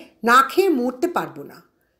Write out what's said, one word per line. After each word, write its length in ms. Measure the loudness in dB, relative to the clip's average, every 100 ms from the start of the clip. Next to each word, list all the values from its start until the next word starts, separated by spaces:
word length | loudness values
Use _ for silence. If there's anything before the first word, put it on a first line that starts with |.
| -14 _
না 180 | 2 4 4
খেয়ে 180 | 0 0
মরতে 400 | 0 -2 -4 -4
পারবো 340 | -4 -8 -12
না।" 200 | -18 -20 _ _ _